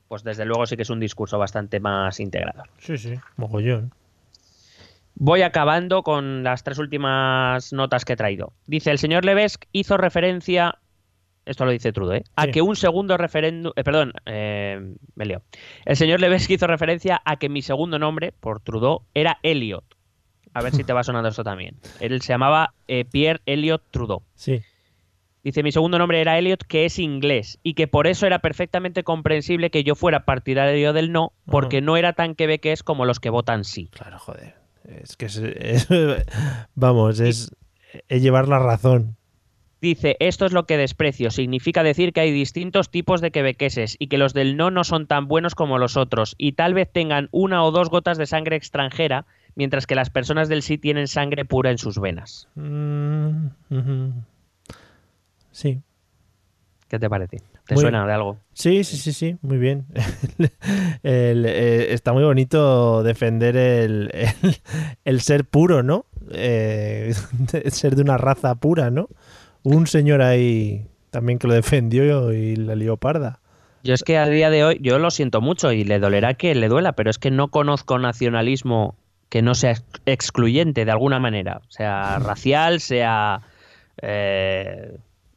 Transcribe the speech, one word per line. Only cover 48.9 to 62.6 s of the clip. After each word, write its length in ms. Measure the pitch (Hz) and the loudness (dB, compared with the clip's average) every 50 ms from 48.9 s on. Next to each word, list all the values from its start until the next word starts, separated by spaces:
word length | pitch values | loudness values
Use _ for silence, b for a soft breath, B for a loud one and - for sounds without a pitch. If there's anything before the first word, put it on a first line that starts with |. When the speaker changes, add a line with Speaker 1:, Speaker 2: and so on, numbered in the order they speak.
| - - 165 147 131 131 - b b b b b b | -2 -2 0 0 0 -2 -4 b b b b b b
Speaker 1:
mientras 300 | - 143 135 143 135 127 - | -4 -4 -2 -2 -4 -2 -2
que 80 | 135 | 0
las 140 | 131 127 - | 0 0 0
personas 400 | - 131 123 113 147 156 160 156 | -2 -4 -2 -2 0 -2 0 0
del 120 | 156 151 | 0 -2
sí 160 | 139 - 151 147 | -2 -4 -6 -4
tienen 300 | - 147 147 147 143 135 | -2 -2 -2 -2 -2 -2
sangre 380 | - 156 143 143 147 139 139 | -2 -2 -2 -2 -2 -6 -4
pura 260 | - - 131 127 127 | -2 -2 0 2 2
en 60 | 123 117 | 0 0
sus 220 | - 117 98 101 | -4 -6 -6 -4
venas. 480 | 98 95 85 85 90 - - - - _ _ | -4 -4 -6 -6 -10 -16 -20 -20 -20 _ _
Speaker 2:
Mm, 920 | 151 147 147 147 147 147 147 147 147 147 147 151 156 151 151 156 156 156 139 - _ _ _ | -14 -10 -8 -6 -6 -6 -4 -4 -4 -2 -2 -2 -2 -2 -2 -2 -2 -4 -6 -8 _ _ _
ujú. 440 | 139 131 123 131 139 131 131 131 127 123 113 - _ _ _ _ _ _ _ B B B B B B B B B B B _ _ _ _ _ _ | -4 -2 -2 -2 -2 -2 -4 -4 -6 -8 -10 -14 _ _ _ _ _ _ _ B B B B B B B B B B B _ _ _ _ _ _
Sí. 300 | _ - - 143 131 131 - _ _ _ _ _ _ _ _ _ _ _ _ _ _ _ _ _ _ _ _ _ | _ -6 -4 -4 -4 -4 -8 _ _ _ _ _ _ _ _ _ _ _ _ _ _ _ _ _ _ _ _ _
Speaker 1:
¿Qué 100 | - 110 | -6 -4
te 100 | 113 104 | -2 -2
parece? 320 | 104 98 92 92 - - - _ _ _ _ - | -2 -2 -4 -6 -10 -16 -18 _ _ _ _ 0
¿Te 80 | 135 | 2
Speaker 2:
Muy 60 | 139 | 4
Speaker 1:
suena 240 | 147 120 117 110 101 101 | 4 4 4 2 0 0
de 60 | 107 | 0
algo? 240 | 107 104 101 104 107 _ _ _ | -2 -2 -4 -6 -10 _ _ _
Speaker 2:
Sí, 300 | - - 165 185 196 202 | -2 0 2 2 2 2
sí, 140 | - - 139 | -2 -6 -6
sí, 160 | 135 151 147 | -6 -6 -6
sí, 240 | - 160 165 175 175 | -4 -4 -6 -6 -6
muy 160 | - 135 135 127 | -4 -2 -2 0
bien. 280 | 123 131 139 143 135 139 - | 2 0 0 -2 -6 -8 -4
<laughs> 1080 | - 113 92 90 - - - - - 175 143 - _ - 185 202 196 190 175 156 127 - | -4 -4 -4 -4 -6 -6 -8 -2 0 0 0 0 _ -4 -2 0 0 0 -2 -2 -4 -2
El, 420 | 147 127 123 123 120 120 117 117 | 0 2 2 2 2 2 2 0
eh, 480 | 113 - 85 120 120 117 117 120 - 117 | 0 0 2 2 2 2 2 2 0 -2
está 200 | 120 - 123 120 | -2 0 0 2
muy 100 | 135 147 | 4 4
bonito 800 | 151 139 131 131 123 - 156 | 4 4 4 2 2 2 4